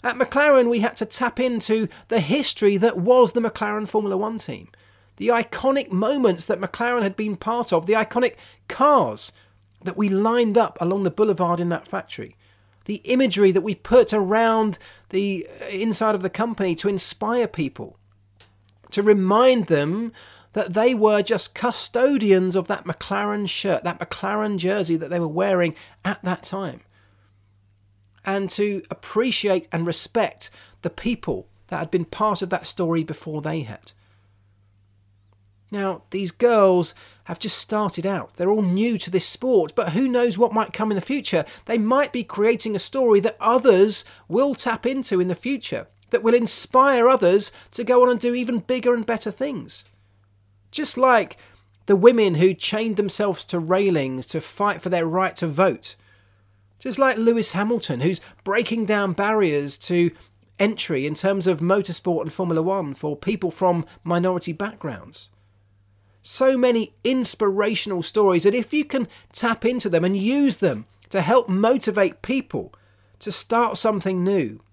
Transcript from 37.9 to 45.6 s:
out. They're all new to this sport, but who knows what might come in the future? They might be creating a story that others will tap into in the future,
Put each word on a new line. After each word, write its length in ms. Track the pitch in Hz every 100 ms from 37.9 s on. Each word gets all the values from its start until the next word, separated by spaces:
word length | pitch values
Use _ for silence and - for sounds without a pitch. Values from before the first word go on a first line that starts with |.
| -
out. 320 | 180 190 110 -
They're 140 | 180
all 140 | 214
new 340 | 190 180 233 220
to 140 | -
this 160 | 180 -
sport, 460 | - 254 233 160 -
but 160 | 180
who 160 | 165 269
knows 320 | 247 240 185
what 140 | 233
might 200 | 220 220
come 160 | - 214
in 60 | 196
the 60 |
future? 440 | - 277 - 170 - - -
They 120 | 233
might 340 | 214 254 294
be 120 | 247
creating 520 | 214 - 214 240 220 202
a 40 |
story 400 | - 269 247 202
that 180 | 208 -
others 680 | 220 247 254 185 208 202 - - _
will 280 | 190 285 254
tap 320 | 254 226 240
into 320 | 269 254 185
in 80 | 180
the 80 | 175
future, 500 | 247 269